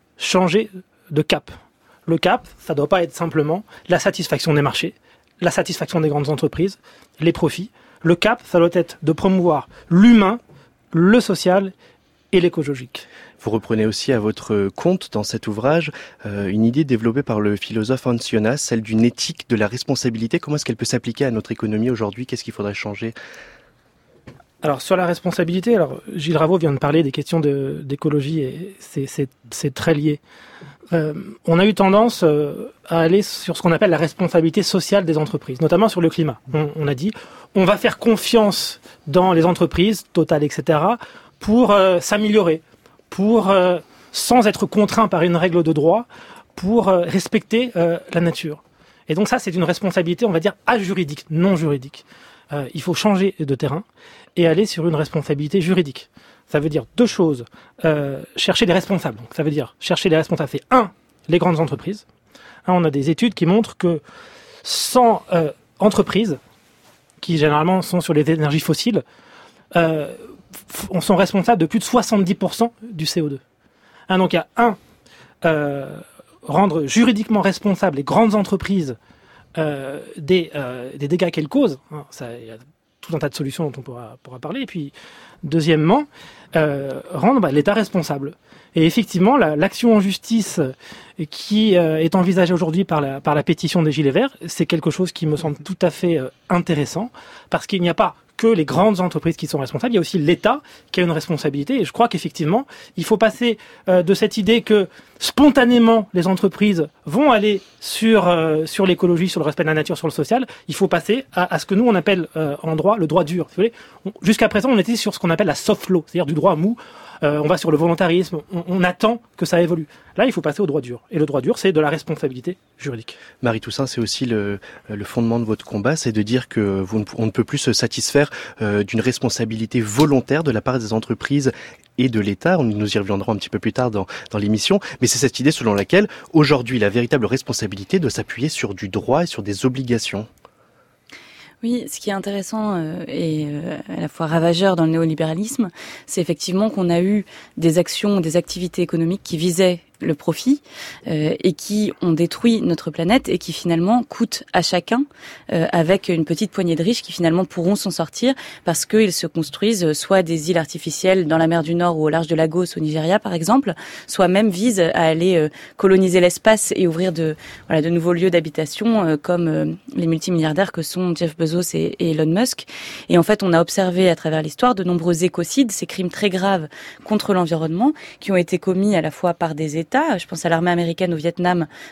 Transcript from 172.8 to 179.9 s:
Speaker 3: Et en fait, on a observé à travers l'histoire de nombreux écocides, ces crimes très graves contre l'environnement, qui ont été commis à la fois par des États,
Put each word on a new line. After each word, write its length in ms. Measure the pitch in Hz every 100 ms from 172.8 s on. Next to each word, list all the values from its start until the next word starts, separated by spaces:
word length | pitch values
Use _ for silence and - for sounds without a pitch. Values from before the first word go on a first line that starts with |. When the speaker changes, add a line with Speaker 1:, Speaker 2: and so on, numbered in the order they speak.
| - - -
Speaker 3:
Et 100 | 175
en 40 |
fait, 200 | 165 214
on 100 | 190
a 80 | 165
observé 480 | 170 - 185 180 185
à 60 | 165
travers 260 | 160 156
l'histoire 320 | 156 - 247
de 100 | 196
nombreux 400 | 180 175 170 165
écocides, 480 | 180 - 165 277 240
ces 140 | - -
crimes 240 | - 180
très 220 | - 208
graves 380 | 180 196 190 151 - - -
contre 320 | - 214 - 185
l'environnement, 580 | 175 160 160 170 269 294 - -
qui 120 | -
ont 40 | 185
été 220 | 170 180
commis 380 | 190 185 208 180
à 60 |
la 100 | 156
fois 240 | - 180 170
par 180 | 165
des 240 | 147 156 156
États, 140 | 165